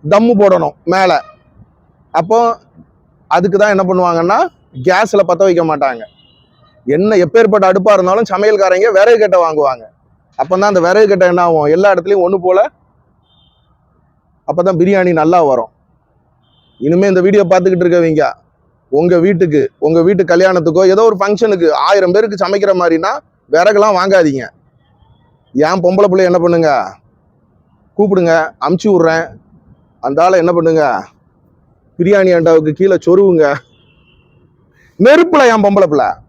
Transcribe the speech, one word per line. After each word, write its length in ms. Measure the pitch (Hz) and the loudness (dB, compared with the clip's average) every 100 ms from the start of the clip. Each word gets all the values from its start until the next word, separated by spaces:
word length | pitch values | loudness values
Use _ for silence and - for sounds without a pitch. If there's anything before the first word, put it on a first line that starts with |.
தம்மு 300 | 147 202 233 214 | 0 0 2 2
போடணும் 340 | 202 180 151 - - | 2 2 -2 -8 -4
மேல. 260 | 185 185 151 - - _ _ - _ _ _ _ | -2 0 -2 -4 -20 _ _ -20 _ _ _ _
அப்போ 260 | 156 170 226 233 233 _ _ - _ _ _ _ | -6 -2 0 0 -4 _ _ -20 _ _ _ _
அதுக்கு 280 | 165 180 190 | -2 0 0
தான் 160 | 208 196 | 0 0
என்ன 100 | 185 | -2
பண்ணுவாங்கன்னா, 480 | 185 180 165 170 220 349 _ _ 135 127 | 0 0 -2 -2 -2 -2 _ _ -6 -2
கேஸ்ல 400 | 185 214 214 180 | 0 0 0 0
பத்த 180 | 170 196 | 0 0
வைக்க 160 | 175 165 | 0 -2
மாட்டாங்க. 320 | 151 139 117 107 _ _ _ _ _ _ _ - 147 | -2 -4 -4 -14 _ _ _ _ _ _ _ -4 -2
என்ன 260 | 208 208 175 | 0 0 0
எப்பேற்பட்ட 440 | 226 226 208 190 | 2 2 2 0
அடுப்பா 220 | 190 196 202 | 0 2 0
இருந்தாலும் 340 | 180 196 233 | 0 -2 -2
சமையல்காரங்க 560 | 190 208 208 190 185 220 190 | -2 0 0 0 0 0 2
விறகு 240 | 208 233 | 2 2
கட்டை 160 | 208 185 165 | 2 2 0
வாங்குவாங்க. 400 | 151 139 123 110 _ _ _ _ - | 0 -2 -4 -12 _ _ _ _ -10
அப்பந்தான் 340 | 143 185 202 | -4 -2 0
அந்த 100 | 190 170 | 0 0
விறகு 180 | 196 214 | 2 2
கட்டை 160 | 196 180 | 2 2
என்ன 140 | 175 175 | 2 0
ஆகும்? 240 | 160 147 165 | 0 0 0
எல்லா 160 | 202 | 2
இடத்துலயும் 320 | 185 175 202 175 | 0 0 -2 0
ஒண்ணு 120 | 190 180 | -2 0
போல, 120 | 185 269 _ _ _ _ _ _ _ _ _ _ _ _ _ _ _ _ _ - | 0 -2 _ _ _ _ _ _ _ _ _ _ _ _ _ _ _ _ _ -8
அப்பதான் 300 | 147 180 175 | -2 -2 0
பிரியாணி 320 | 185 196 180 165 | 0 0 0 0
நல்லா 200 | 156 180 151 | 2 2 2
வரும். 240 | 123 113 _ _ _ _ _ _ _ _ _ _ _ | -2 -4 _ _ _ _ _ _ _ _ _ _ _
இனிமே 280 | 131 170 196 | -4 0 0
இந்த 120 | 185 180 | 0 2
வீடியோ 180 | 202 185 | 0 2
பார்த்துக்கிட்டு 360 | 185 185 185 175 | 0 0 -2 0
இருக்கவங்க, 420 | 175 165 156 135 - _ _ _ _ _ | 0 0 0 -2 -6 _ _ _ _ _
உங்க 240 | 139 175 175 175 | -2 0 2 0
வீட்டுக்கு, 360 | 180 175 147 123 _ 147 | 0 0 0 -2 _ -2
உங்க 140 | 165 165 | 0 0
வீட்டு 180 | 196 175 | 0 0
கல்யாணத்துக்கோ 520 | 175 190 185 160 160 190 | 2 2 0 -2 0 2
ஏதோ 100 | 196 226 | 2 0
ஒரு 80 | 196 | 0
ஃபங்க்ஷனுக்கு 480 | 196 202 226 190 170 143 151 | -4 -2 -2 0 -2 0 0
ஆயிரம் 260 | 202 185 190 | 0 2 0
பேருக்கு 240 | 220 196 | -2 -4
சமைக்கிற 300 | 185 196 202 185 | -4 -2 -2 0
மாதிரினா 320 | 170 165 190 277 _ _ _ 156 | 0 -2 -2 -8 _ _ _ 0
விறகுலாம் 420 | 185 202 214 190 | 2 2 0 0
வாங்காதீங்க. 480 | 190 190 160 135 113 _ _ _ _ _ _ _ _ _ _ 131 | 0 0 0 -2 -10 _ _ _ _ _ _ _ _ _ _ -4
என் 280 | 156 185 | -2 0
பொம்பளை 240 | 180 185 202 | 0 0 0
பிள்ளை 140 | 185 180 | 0 0
என்ன 100 | 175 170 | 0 0
பண்ணுங்க, 260 | 170 160 131 95 - _ _ _ _ _ _ _ _ _ - | 0 0 -2 -4 -14 _ _ _ _ _ _ _ _ _ -4
கூப்பிடுங்க, 360 | 202 190 170 165 160 - 139 | -2 0 0 0 -2 -6 -4
அமுச்சு 220 | 175 214 | -2 0
விட்றேன். 340 | 185 165 160 147 104 _ _ _ _ _ _ | 0 0 -2 -6 -14 _ _ _ _ _ _
அந்த 200 | 127 143 180 | -6 0 2
ஆளை 140 | 185 | 2
என்ன 100 | 170 170 | 0 -2
பண்ணுங்க, 260 | 165 160 143 - - _ _ _ _ _ _ _ _ - | 0 0 -2 -4 -8 _ _ _ _ _ _ _ _ -6
பிரியாணி 340 | 175 202 185 175 | 0 0 2 0
அண்டாவுக்கு 360 | 165 160 156 147 | 2 0 0 -2
கீழே 180 | 190 180 - | 0 0 0
சொருவுங்க. 380 | 185 196 170 147 143 _ _ _ _ _ _ _ _ _ _ _ _ _ _ | 2 2 2 0 -2 _ _ _ _ _ _ _ _ _ _ _ _ _ _
நெருப்புல 460 | 214 311 349 320 254 | 4 4 2 2 2
என் 120 | 220 202 | 2 0
பொம்பளை 220 | 202 180 | 2 0
பிள்ளை 180 | 143 107 85 | 0 -4 -6